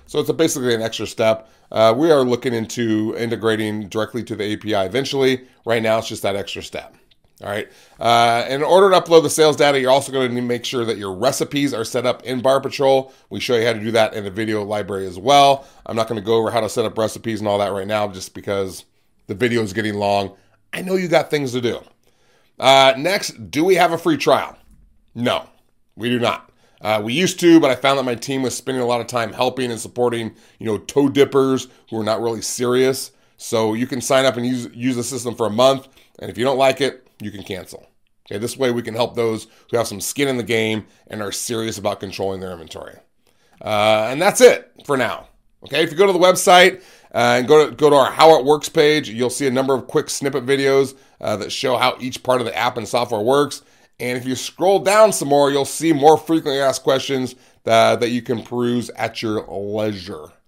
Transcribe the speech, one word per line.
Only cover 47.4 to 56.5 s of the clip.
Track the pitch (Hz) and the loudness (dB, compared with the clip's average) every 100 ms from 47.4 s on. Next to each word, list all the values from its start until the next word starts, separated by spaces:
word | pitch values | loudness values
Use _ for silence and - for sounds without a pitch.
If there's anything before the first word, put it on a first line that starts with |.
| 120 | 4
go | 156 135 | 4 4
to, | |
go | 117 147 | 2 4
to | 143 | 6
our | 110 | 4
How | - 160 151 | 6 8 8
It | |
Works | 135 151 - | 4 0 0
page, | 160 147 151 101 | 2 2 2 -2
you'll | 113 123 | -4 -4
see | - 135 | -2 -2
a | |
number | 127 135 | 0 0
of | 127 - | -2 -2
quick | 151 - | -4 -2
snippet | - 139 135 | -6 -4 -4
videos, | 123 139 139 135 135 - _ - | -2 0 2 2 0 -4 _ -10
uh, | - 104 | -6 -6
that | - | -6
show | - 131 - | -6 -2 0
how | 127 - | 0 -2
each | 127 - | -10 -8
part | 127 127 | -2 0
of | 113 | -2
the | |
app | 98 120 120 | -4 -4 -4
and | 104 | -4
software | 120 120 107 | -4 -2 -2
works. | 113 139 139 - _ _ _ - | 0 2 0 -6 _ _ _ -10
And | 123 120 | -6 -6
if | 127 | -6
you | 127 | -6
scroll | - - 180 196 | -8 -2 2 2
down | 190 214 214 | 2 4 4
some | - 143 | 4 2
more, | 143 139 | 2 4
you'll | 139 | 2
see | 135 - 160 | -4 -2 0
more | 147 151 151 | 4 6 4
frequently | - 160 156 | 2 -2 -2